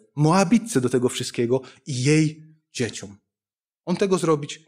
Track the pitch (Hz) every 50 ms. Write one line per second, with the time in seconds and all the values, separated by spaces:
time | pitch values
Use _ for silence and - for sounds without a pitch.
0 | _ _ - 143 147 151 170 190 196 175 233 220 220 - - 135 123 120 - 127
1 | 120 123 - - 123 - - - 120 117 123 135 135 - - _ - - 139 123
2 | 127 143 151 156 160 151 156 - - - - _ _ _ - - 123 107 - -
3 | - 98 101 - _ _ _ _ _ _ _ _ _ _ _ _ - - 185 185
4 | 214 196 185 175 - 165 160 147 143 143 - - _